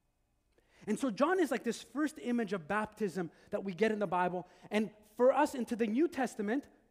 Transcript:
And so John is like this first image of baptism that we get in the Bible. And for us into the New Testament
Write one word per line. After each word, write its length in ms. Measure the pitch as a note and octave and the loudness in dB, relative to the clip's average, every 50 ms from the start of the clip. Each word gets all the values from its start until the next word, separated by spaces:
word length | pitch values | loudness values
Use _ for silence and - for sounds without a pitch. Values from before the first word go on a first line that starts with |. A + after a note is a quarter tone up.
| _ _ _ _ _ _ _ _ _ _ _ _ _ _ _ _ - | _ _ _ _ _ _ _ _ _ _ _ _ _ _ _ _ -4
And 100 | G3 G#3+ | -4 -2
so 140 | - C#4 C4 | -2 -2 -2
John 280 | G3 F3+ C4+ D#4+ F#4 F#4+ | 0 0 2 2 2 2
is 120 | E4 A#3+ | 2 0
like 120 | C4+ A3+ - | -2 -2 -2
this 180 | A#3 G#3 - | -4 -6 -6
first 360 | - - - C4 D#4 C#4 - - | -10 -10 -4 -4 -4 -4 -4 -6
image 320 | - A#3+ A#3+ A#3+ A3+ F3 G3+ | -4 -2 -2 -2 -2 -2 -4
of 140 | F#3+ D#3 | -6 -4
baptism 640 | - G3 G#3+ G#3+ G#3 - - A3 F#3+ C#3+ F#3+ F3 D#3 - - - - | -4 -4 -2 -4 -4 -4 -4 -4 -4 -2 -4 -6 -6 -8 -16 -10 -8
that 140 | - G3+ F#3+ | -6 -6 -4
we 100 | G3 F3+ | -6 0
get 180 | D#3+ G#3+ A3 | 2 2 2
in 80 | A3 G#3 | 2 0
the 80 | G#3 | -2
Bible. 400 | F3 F3+ F3+ F3+ F3+ F3+ F3+ E3 - - - - E3+ | 0 2 2 2 0 0 -4 -8 -10 -16 -20 -8 -2
And 180 | G3+ G#3+ A3 F#3 - - - - - | -2 0 0 -2 -6 -12 -20 -8 0
for 160 | - B3 B3+ C4+ | 4 6 6 6
us 200 | C4 D4+ D4 - | 6 4 2 0
into 220 | C4 A3+ - B3 | -2 -4 -2 -2
the 100 | G3+ A#3 | 0 0
New 220 | G#3 G#3+ B3+ E4 | 2 2 2 2
Testament 560 | E4 - C4+ B3 A3 - - G#3 G3+ A#3 C#4+ - - - _ _ _ | 2 0 -2 -4 -2 -2 -2 -2 0 0 -2 -2 -6 -14 _ _ _